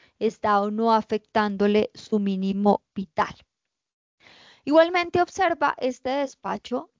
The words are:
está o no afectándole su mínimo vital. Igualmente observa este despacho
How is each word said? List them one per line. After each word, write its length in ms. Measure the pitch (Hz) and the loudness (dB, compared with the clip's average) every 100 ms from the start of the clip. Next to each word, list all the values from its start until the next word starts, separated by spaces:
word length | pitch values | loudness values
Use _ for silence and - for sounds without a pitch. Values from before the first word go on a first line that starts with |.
| _ - | _ -4
está 400 | 220 - 214 202 | -4 -2 0 2
o 100 | 208 | 0
no 240 | 214 226 | 0 2
afectándole 960 | 220 - 214 - 220 208 196 202 208 - | 2 0 -6 -2 -2 -2 0 2 2 0
su 280 | - - 214 | -6 -4 -2
mínimo 640 | 196 190 190 196 202 - _ | -2 -2 -2 0 2 2 _
vital. 400 | - 190 - - - _ _ _ _ _ _ _ _ _ - - _ | -12 -8 -6 -6 -8 _ _ _ _ _ _ _ _ _ -20 -20 _
Igualmente 560 | 269 320 339 359 349 349 | 2 4 4 2 -2 -2
observa 540 | 349 - 359 330 285 - | -2 0 -2 0 -2 -2
este 300 | 254 247 254 | -6 -4 -4
despacho 800 | 277 269 - 190 196 - 254 330 | -4 -4 -8 -8 -8 -8 -8 -8